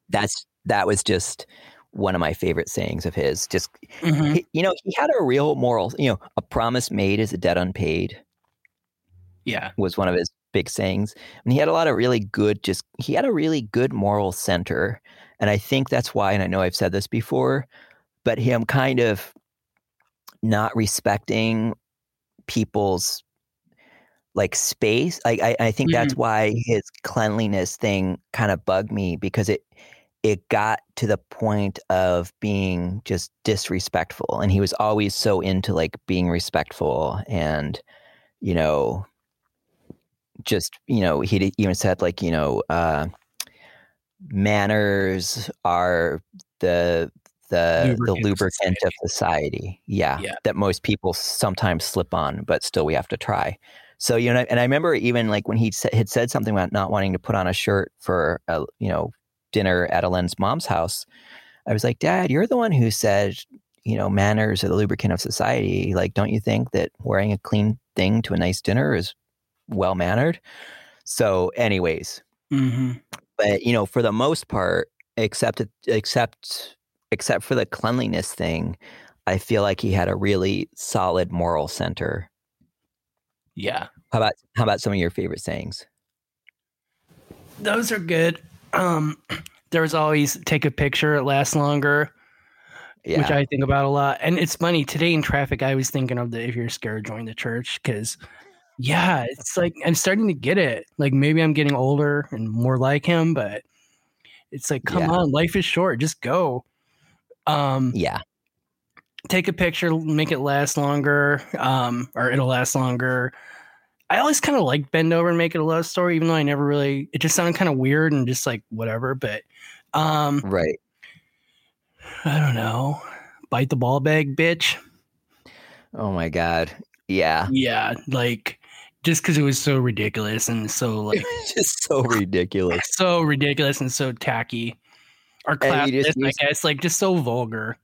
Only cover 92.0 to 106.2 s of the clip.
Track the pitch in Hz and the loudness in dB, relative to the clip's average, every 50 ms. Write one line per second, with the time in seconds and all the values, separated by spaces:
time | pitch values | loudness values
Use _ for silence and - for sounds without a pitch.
92 | 151 - - _ _ _ _ _ _ _ _ _ _ - - - - - - _ | 2 0 -6 _ _ _ _ _ _ _ _ _ _ -20 -20 -20 -20 -20 -20 _
93 | _ - 80 156 139 147 147 143 143 - 143 135 135 135 139 139 139 139 139 143 | _ -2 0 2 2 2 2 2 2 0 0 -2 2 2 2 2 2 2 2 2
94 | 139 139 139 - 123 151 175 170 170 156 - - 170 170 175 160 143 - - 156 | 2 0 0 0 0 0 2 2 0 -2 -2 -2 0 2 2 2 0 0 -2 0
95 | 160 170 170 156 143 - - 143 139 135 147 113 139 131 135 135 131 - - 139 | 2 2 2 2 2 2 0 0 0 0 -2 -2 0 0 0 0 0 -2 -2 -2
96 | 131 123 127 120 120 120 113 113 117 120 117 120 117 117 - - - 113 107 110 | -2 -2 -2 -2 -4 -4 -6 -6 -6 -6 -4 -4 -4 -6 -6 -8 -8 -6 -6 -6
97 | 104 - 107 110 117 113 110 - - 123 117 120 127 - - - - - 117 104 | -8 -8 -10 -10 -10 -12 -10 -8 -6 -4 -4 -4 -6 -8 -10 -6 -4 -4 -2 -2
98 | 110 123 - - - - - - - - _ _ _ _ _ - 127 131 151 170 | -4 -8 -8 -10 -16 -20 -20 -20 -20 -20 _ _ _ _ _ -6 -2 0 2 2
99 | 175 185 180 139 120 120 139 - - - - 185 175 175 165 - - 160 170 - | 2 2 2 0 0 -4 -8 -10 -10 -6 -2 0 0 0 -2 -2 0 0 0 2
100 | - 185 190 208 226 208 175 131 117 131 175 202 175 135 117 101 - - _ - | 2 2 2 2 2 0 0 0 0 0 2 2 2 2 0 -4 -8 -14 _ 0
101 | 147 143 131 135 139 147 156 160 160 156 151 147 151 143 143 123 131 131 143 143 | 0 2 4 4 4 4 4 4 4 4 4 2 2 2 2 2 2 2 2 2
102 | 147 147 147 147 143 - - 110 110 110 107 113 120 127 131 127 127 131 143 143 | 2 2 2 0 -2 -4 -6 -6 -6 -4 -2 0 2 2 2 2 2 2 2 2
103 | - - 175 165 165 165 160 143 110 101 104 107 - _ _ _ _ _ _ _ | 2 2 2 4 4 2 2 0 -2 -4 -6 -10 -14 _ _ _ _ _ _ _
104 | _ _ _ _ _ - - - _ _ - 139 - - 151 131 - - - 175 | _ _ _ _ _ -20 -20 -20 _ _ -14 -10 -4 -4 -4 -4 -4 -2 -2 0
105 | 165 160 165 180 180 147 131 151 165 170 - 196 170 - - 165 180 190 135 117 | 0 2 2 2 2 2 2 2 0 2 0 0 0 0 0 0 0 0 0 0
106 | 143 156 - - | -2 -4 -4 -6